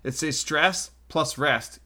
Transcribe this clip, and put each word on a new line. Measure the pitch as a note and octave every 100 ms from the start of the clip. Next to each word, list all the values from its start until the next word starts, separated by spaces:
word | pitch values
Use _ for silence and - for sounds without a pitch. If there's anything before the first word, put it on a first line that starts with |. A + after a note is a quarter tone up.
It | C3
says, | C3+ D#3 C3+
"Stress | - D3+ F#3 F3+ - _ -
plus | D#3+ C#3+ A#2+
rest | C#3+ A2+ - -